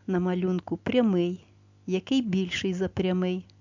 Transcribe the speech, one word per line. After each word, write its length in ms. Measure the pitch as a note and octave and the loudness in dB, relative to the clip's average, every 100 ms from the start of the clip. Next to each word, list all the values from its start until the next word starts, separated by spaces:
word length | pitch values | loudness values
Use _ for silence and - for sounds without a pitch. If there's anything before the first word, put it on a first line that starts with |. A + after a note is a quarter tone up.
| - | -2
на 120 | F3+ | 0
малюнку 580 | F3+ F3+ F#3 F3+ - E3+ | 0 0 0 -2 -4 -6
прямий, 680 | - B3+ A3+ F3+ F3 F3+ - - - - - | 0 2 4 4 0 -2 -12 -20 -20 -14 -4
який 340 | F#3 - C4+ | -4 0 0
більший 520 | A3+ F#3 F3+ - G3 | 2 0 0 -2 -2
за 160 | F#3 F#3+ | -2 -2
прямий, 560 | - F#3+ F3+ F3+ F#3 - - | 0 0 2 0 -2 -8 -20